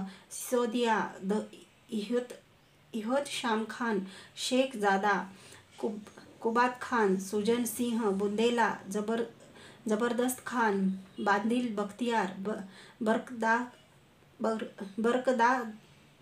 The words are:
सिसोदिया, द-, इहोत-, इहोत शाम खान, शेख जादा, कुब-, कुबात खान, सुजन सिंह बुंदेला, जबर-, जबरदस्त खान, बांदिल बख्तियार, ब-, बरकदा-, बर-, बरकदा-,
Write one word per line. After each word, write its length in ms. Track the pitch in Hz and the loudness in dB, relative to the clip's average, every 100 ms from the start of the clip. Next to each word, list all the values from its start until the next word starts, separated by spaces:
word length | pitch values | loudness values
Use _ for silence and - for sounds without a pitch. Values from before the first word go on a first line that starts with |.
| 190 - - | 0 -8 -16
सिसोदिया, 760 | - - 247 240 240 233 208 170 - | -12 0 0 2 2 2 2 -2 -4
द-, 160 | 190 214 - - - _ - | -2 -2 -2 -12 -20 _ -6
इहोत-, 440 | 220 208 240 247 - - _ _ _ _ | -4 -2 -2 -2 -10 -20 _ _ _ _
इहोत 280 | 226 220 277 285 | -6 -2 -2 -2
शाम 360 | - 247 220 220 | -4 -2 -2 -2
खान, 300 | - 240 208 190 - - - - | -4 -2 -2 -4 -10 -16 -8 0
शेख 280 | 254 269 220 | 2 2 2
जादा, 460 | 202 196 208 190 190 - - - - - | 2 4 2 0 -2 -14 -20 -20 -20 -6
कुब-, 400 | 233 208 - - - - | -6 -6 -12 -20 -20 -4
कुबात 280 | 220 233 247 247 | 0 4 2 0
खान, 340 | - 240 202 190 | -2 2 4 2
सुजन 460 | 190 214 208 240 | 0 0 2 2
सिंह 460 | 233 - 240 226 214 | 0 -2 -2 0 0
बुंदेला, 680 | 190 208 208 233 240 208 - - | 0 0 2 2 4 2 0 -4
जबर-, 320 | 208 208 226 233 - - - - - 220 | -4 -2 -2 -2 -8 -20 -20 -20 -8 -2
जबरदस्त 560 | 214 240 233 247 254 - | 2 2 2 0 -2 -4
खान, 440 | 240 226 196 190 190 - - | 0 2 2 2 0 -8 -4
बांदिल 560 | 202 202 220 247 247 202 | 2 2 2 0 0 -2
बख्तियार, 520 | 202 - 240 226 190 190 | -4 -2 0 0 0 -2
ब-, 220 | 196 220 - - - - | -6 -6 -8 -16 -16 -2
बरकदा-, 640 | 214 226 - 240 226 233 247 - - - _ _ - - | 0 0 -2 -2 2 2 0 -10 -20 -20 _ _ -20 -4
बर-, 440 | 220 220 - - 196 - | -2 -2 -6 -10 -10 -2
बरकदा-, 640 | 226 254 262 233 233 254 226 - - - - - | 0 2 2 4 4 2 -2 -12 -18 -20 -20 -18